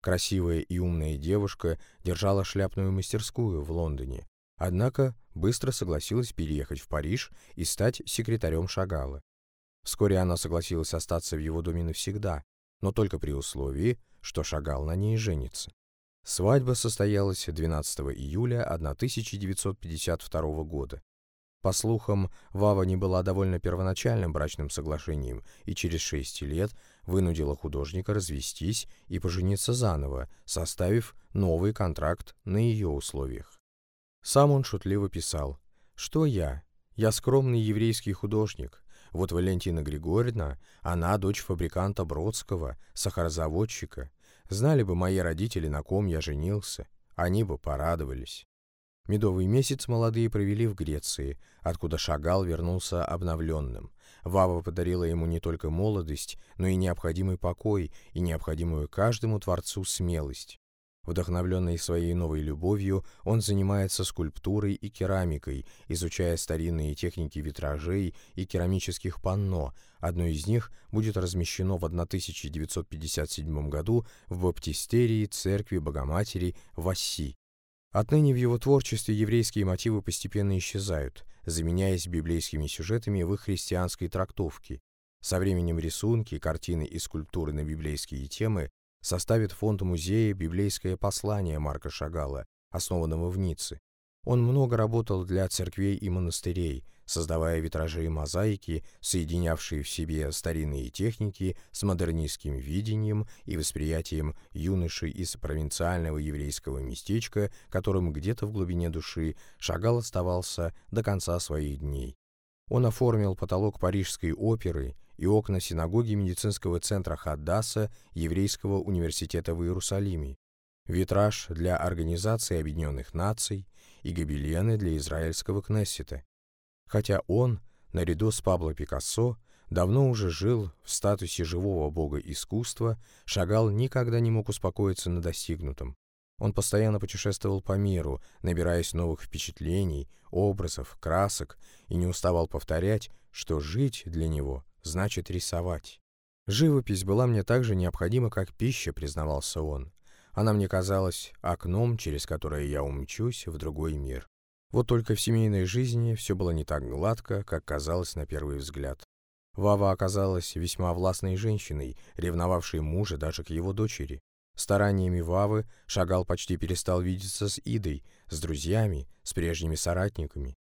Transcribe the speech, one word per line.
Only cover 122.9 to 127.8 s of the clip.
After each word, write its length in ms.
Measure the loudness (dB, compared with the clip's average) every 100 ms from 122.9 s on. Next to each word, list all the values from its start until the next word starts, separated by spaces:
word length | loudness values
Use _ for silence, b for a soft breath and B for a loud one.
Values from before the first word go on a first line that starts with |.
| -2 -6
Наций 560 | -2 -2 0 -2 -4 -8 b b b
и 100 | -6
гобелены 640 | -2 -2 0 0 2 2 2
для 180 | 2 0
израильского 680 | -2 -2 -2 -2 -2 -2
Кнессета. 600 | 0 0 0 -4 -8 -10 -12 _ _ _ _ _ _
Хотя 340 | 0 2 0 2
он, 340 | 2 4 0 -6 _